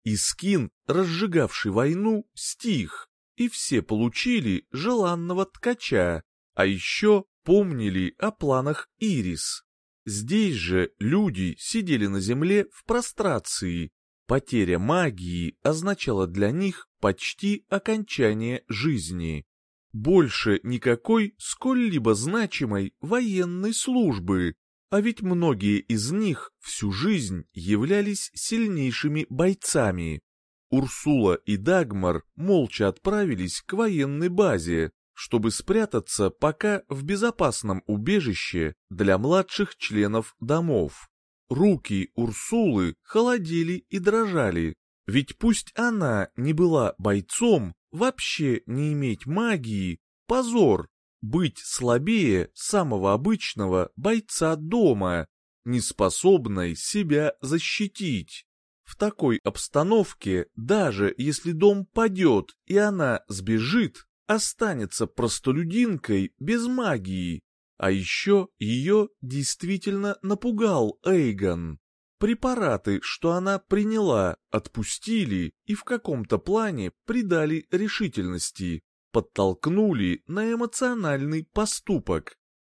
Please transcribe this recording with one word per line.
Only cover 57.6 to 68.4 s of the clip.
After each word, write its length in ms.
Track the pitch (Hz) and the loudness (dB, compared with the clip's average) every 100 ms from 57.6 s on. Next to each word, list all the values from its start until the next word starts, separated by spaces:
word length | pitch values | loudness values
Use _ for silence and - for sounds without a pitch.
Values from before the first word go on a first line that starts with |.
| - - 202 - 185 110 - - _ _ _ _ | -2 -4 -4 -4 -4 -4 -6 -16 _ _ _ _
В 120 | - - | -20 -4
такой 420 | 208 - 143 113 | -4 0 0 0
обстановке, 1000 | - - - 143 175 226 170 - 98 90 - - | -2 -6 -4 0 2 2 2 -4 -2 -2 -2 -10
даже 580 | 117 214 160 98 101 - | 0 2 2 2 0 0
если 360 | 143 143 170 | -6 -4 -6
дом 340 | 160 202 202 185 | 4 4 4 -2
падет 720 | 226 226 185 170 104 - _ - | 0 0 4 4 4 0 _ 0
и 100 | 196 | 2
она 460 | 208 190 135 113 _ | 2 2 0 0 _
сбежит, 800 | 95 98 110 120 233 185 - - _ - | -8 0 0 2 2 0 -4 -20 _ -2
останется 800 | 214 - - 220 139 101 - 113 | -2 -2 -2 -2 -2 -6 -4 -4
простолюдинкой 1300 | - 117 - 131 139 165 214 240 160 - 98 98 _ | -2 -2 0 0 0 0 0 0 0 0 0 0 _
без 280 | 143 233 240 | -2 -2 0
магии. 760 | 254 220 123 92 92 87 80 _ _ _ _ | -2 -2 -2 -4 -4 -4 -6 _ _ _ _
А 120 | 95 | 0
еще 580 | 98 87 - 196 202 | 0 -2 -4 2 2